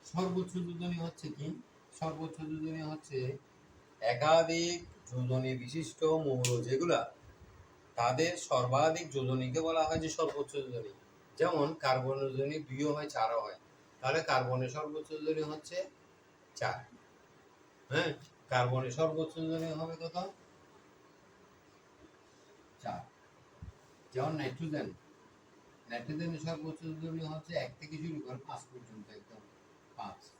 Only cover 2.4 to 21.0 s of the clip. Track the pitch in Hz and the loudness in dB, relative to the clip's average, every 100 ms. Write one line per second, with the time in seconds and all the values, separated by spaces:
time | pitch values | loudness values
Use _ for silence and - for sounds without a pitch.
2.4 | 156 156 160 160 156 156 - 135 127 139 | -6 -4 -4 -4 -6 -8 -4 -2 -2 -4
3.4 | - - - - - - 117 120 151 165 | -10 -20 -20 -20 -20 -2 0 4 8 8
4.4 | 165 165 170 175 - - - 127 127 127 | 8 4 2 -2 -6 -18 -8 -4 0 2
5.4 | 131 127 123 151 156 - 156 160 151 127 | 0 -2 -4 -6 -6 0 4 4 2 2
6.4 | 123 120 110 135 170 139 - - - - | 2 2 2 2 4 2 2 -8 -20 -20
7.4 | - - - - - - 120 127 165 175 | -20 -20 -20 -20 -16 2 2 4 2 2
8.4 | - 131 120 131 156 160 170 139 127 131 | 2 2 4 6 6 4 -2 -2 2 2
9.4 | 127 123 160 160 156 160 160 156 156 139 | 2 0 2 4 4 2 0 0 0 0
10.4 | 143 143 131 120 107 - - - - - | -4 -4 -4 -6 -8 -12 -20 -20 -20 2
11.4 | 165 165 143 160 139 131 127 135 135 131 | 2 4 2 2 4 4 4 2 0 0
12.4 | 139 156 143 131 147 147 147 123 113 117 | 0 -2 -4 -2 0 0 -2 2 2 2
13.4 | 107 95 - - - - 127 156 156 135 | -2 -8 -16 -20 -20 -6 0 2 4 2
14.4 | 123 127 127 139 151 151 - 156 156 156 | 4 0 0 -4 -4 -6 -6 -4 0 0
15.4 | 151 156 - 175 190 - - - - - | 0 -4 -6 -6 -8 -10 -20 -20 -20 -20
16.4 | - - 107 - - - - - - - | -18 -4 -2 -2 -6 -18 -20 -20 -20 -20
17.4 | - - - - - 143 170 139 - - | -20 -20 -20 -20 0 2 2 0 -10 -20
18.4 | - 127 123 127 131 127 160 160 160 165 | 0 2 4 2 0 2 2 2 -2 -2
19.4 | 160 160 160 156 165 165 165 175 190 - | -2 -2 -2 -4 -6 -6 -6 -6 -6 -8
20.4 | - - - - - - | -20 -20 -20 -20 -20 -20